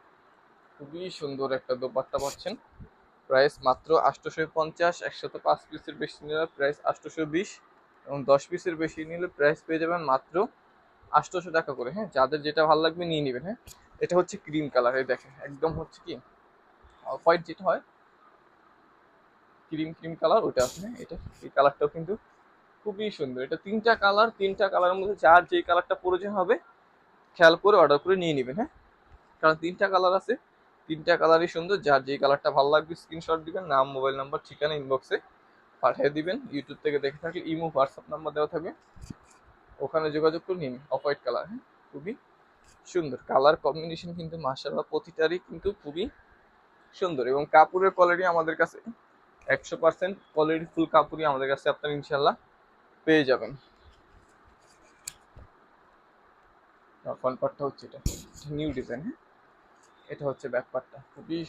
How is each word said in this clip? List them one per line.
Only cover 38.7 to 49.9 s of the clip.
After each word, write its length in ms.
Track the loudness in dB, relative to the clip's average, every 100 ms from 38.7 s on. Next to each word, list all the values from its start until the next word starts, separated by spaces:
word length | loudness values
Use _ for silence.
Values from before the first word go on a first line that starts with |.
| -12 _ -20 -20 -20 _ _ _ _ _ -10
ওখানে 220 | -6 -4 -4 0
যোগাযোগ 260 | 0 -2 -6
করে 120 | -6
নিন। 120 | -8 -10 -8
অফ 60 | -4
হোয়াইট 160 | -4 -4 -4
কালার, 180 | -4 -6
হ্যাঁ? 120 | -14 -18 _ _
খুবই 220 | -14 -12 -14 _ _ _ _ _ _ -8
সুন্দর 300 | -6 -4 -8 -2
কালার 260 | 4 4 4
কম্বিনেশন 460 | 0 -4 -6 -10 -10 -12
কিন্তু 180 | -12 -6 -6
মাশাআল্লাহ 380 | -6 -6 -6 -4
প্রতিটারই 460 | -6 -6 -2 0 -2 -8
কিন্তু 200 | -8 -8 -8
খুবই 220 | -8 -8 -8 -10 _ _ _ _ _ _ _ -6
সুন্দর, 280 | -4 -2 0
এবং 100 | -2 6
কাপড়ের 380 | 6 6 4 2 4
কোয়ালিটি 280 | 4 4 2
আমাদের 220 | 0 0 0
কাছে 180 | -2 -4 -18 -18 _ _ _ _ -4
একশো 300 | -4 -4 0
পার্সেন্ট 320 | 0